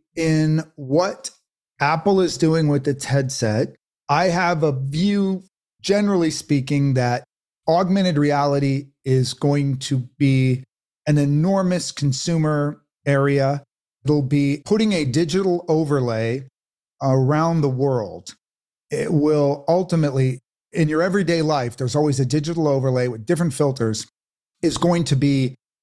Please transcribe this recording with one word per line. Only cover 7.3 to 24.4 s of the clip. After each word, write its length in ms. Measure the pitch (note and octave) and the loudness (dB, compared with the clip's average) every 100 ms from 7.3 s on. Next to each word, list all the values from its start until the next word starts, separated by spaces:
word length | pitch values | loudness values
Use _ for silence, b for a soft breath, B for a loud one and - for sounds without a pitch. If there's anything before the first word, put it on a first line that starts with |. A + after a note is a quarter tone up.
| _ _ _ - | _ _ _ 0
augmented 500 | E3 F#3 G3 F#3 D3 | 0 2 2 2 2
reality 720 | D3 C#3+ C#3+ C#3+ C#3 C3+ C#3+ _ | 2 2 0 0 0 -2 -6 _
is 300 | C3+ C3 B2 | 0 0 0
going 440 | - C#3+ C#3+ C#3 C3+ | -2 0 0 0 -4
to 180 | - C3 B2 - | -4 -4 -4 -2
be 460 | C#3 C3 C3 B2+ - _ _ _ - | 2 2 2 -2 -6 _ _ _ 0
an 120 | D3 | 0
enormous 760 | C#3+ D3 F3 G3 F3+ F3+ - | 2 2 2 2 0 -2 -4
consumer 880 | - D3 C3 - E3 D#3 D3+ D3 D3 _ _ C#3+ | -4 -2 -2 -2 -2 0 0 -2 -6 _ _ -2
area. 560 | C#3 C#3 C#3 C3+ C#3+ - _ _ _ | 0 2 2 0 -2 -8 _ _ _
It'll 180 | C3+ D3 | 0 0
be 400 | C3 C#3+ C#3+ C#3+ | 2 0 0 -2
putting 280 | - G#3+ A3 | -2 0 2
a 120 | F3+ | 0
digital 600 | C#3 C3+ E3+ F3+ F#3+ F3 - | 0 0 0 0 0 -2 0
overlay 800 | D#3+ D3+ C#3+ A#2+ A2+ A2+ C3 C3+ _ _ _ _ _ | 0 2 0 0 -2 -2 -4 -8 _ _ _ _ _
around 600 | C3+ C3 C3 D3+ E3 E3 | 0 2 4 2 2 0
the 80 | C#3+ | 0
world. 640 | B2+ C#3 B2 G2 E2+ - - _ _ _ _ _ | 0 0 0 -4 -10 -18 -20 _ _ _ _ _
It 220 | D3 - | -6 0
will 520 | D#3 D3+ D3+ C#3+ C#3+ - | 2 2 2 0 -2 0
ultimately, 720 | F3 F3+ E3 D3 C3+ C3 C3 _ _ _ | 0 0 0 0 0 -2 -2 _ _ _
in 160 | - D3+ | -2 0
your 120 | D#3 | 2
everyday 420 | F#3 G3 E3+ E3+ | 0 0 0 0
life, 340 | D#3 D3 A#2+ - | 0 0 -4 -6
there's 200 | B2+ D3 | -2 0
always 240 | D3+ C3+ | 0 0
a 60 | B2+ | 0
digital 420 | D3 D3 E3+ D3+ | 0 -2 -2 0
overlay 400 | C#3 C3 B2+ B2 | 0 0 0 -2
with 160 | A2+ | -4
different 300 | G#2+ E3+ E3+ | -4 0 0
filters, 520 | C3 C#3+ C3 A2+ A2 - _ _ _ | 0 -2 0 -2 -4 -10 _ _ _